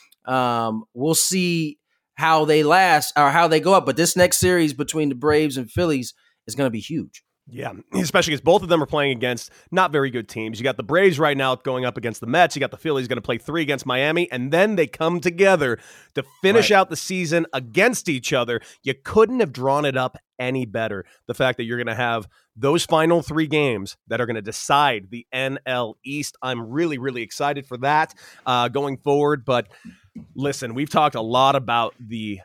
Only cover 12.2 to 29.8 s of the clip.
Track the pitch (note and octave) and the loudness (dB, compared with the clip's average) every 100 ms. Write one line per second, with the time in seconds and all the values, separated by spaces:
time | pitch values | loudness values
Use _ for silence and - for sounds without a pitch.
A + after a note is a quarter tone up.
12.2 | A2+ D#3 E3+ C#3+ C3 - D#3+ C#3 A#2+ A#2+ | -2 2 2 2 -6 -4 -4 -2 -2 -6
13.2 | - A#2 - E3 D3 C#3 C3 B2+ C#3+ E3+ | -4 -6 -4 -4 -2 -4 -2 0 0 0
14.2 | F3 B2+ C3 E3 G#3+ G3 D3+ - D#3+ E3+ | -2 -4 -2 2 2 2 -2 -2 -2 0
15.2 | F3 E3+ G3 F3+ C3 A2+ - - _ - | -2 2 4 4 2 -4 -8 -20 _ -10
16.2 | - _ F#3+ A3 G3+ G3 F#3 D#3+ - F#3 | -10 _ 2 4 6 4 4 -2 -6 -4
17.2 | E3 E3+ E3 C3+ A#2+ A2+ A#3 A3 - C3 | 0 0 0 -6 -4 2 2 0 -4 -4
18.2 | - C3+ A#2+ A#2 - - C3+ C3 - G#3+ | -2 -2 0 -4 -8 -10 -8 -8 0 2
19.2 | A3 B3+ F3 B2 C3 C#3+ D3 C3 B2+ - | 4 2 -2 -2 0 0 0 -2 -4 -8
20.2 | _ - B2+ C3 A#2 A2+ A2 G2+ - _ | _ -8 -4 -4 -4 -6 -6 -8 -12 _
21.2 | - A#2 C3 B2+ A#2 A#2+ A#2 A2 A#2+ A2+ | -12 -2 -2 -2 -6 -6 -4 -4 -2 -2
22.2 | G2 _ _ A2 C3+ D#3+ - D#3+ D#3+ E3+ | -6 _ _ -4 0 0 2 2 4 2
23.2 | - D#3 D#3 D3+ C#3+ G#2+ G2 - _ A2+ | 0 -2 0 0 0 -2 -8 -14 _ -4
24.2 | A#2 A2+ G#2 - - C#3+ C#3+ A2 F#2+ A#2+ | -4 -6 -8 -10 0 2 2 0 -8 -16
25.2 | - C3 C3+ C3+ C3 B2 A2+ - C3 D3 | -10 -6 -4 -6 -4 -4 -4 -8 -12 -10
26.2 | C#3 - C3 A#2+ A2+ C#3 E3+ C3+ C3 B2 | -10 -10 -8 -6 -6 -4 -2 -4 -6 -8
27.2 | A2 - C#3+ C#3+ C3+ B2 C3+ D3+ D#3+ - | -10 -4 -4 -4 -8 -6 0 0 0 -6
28.2 | - - B2+ B2 B2 C3+ C#3+ C3+ D3 C#3+ | -20 -10 -2 0 0 -2 -4 -4 0 2
29.2 | D3 D3 B2+ B2 - _ | 2 0 0 -2 -2 _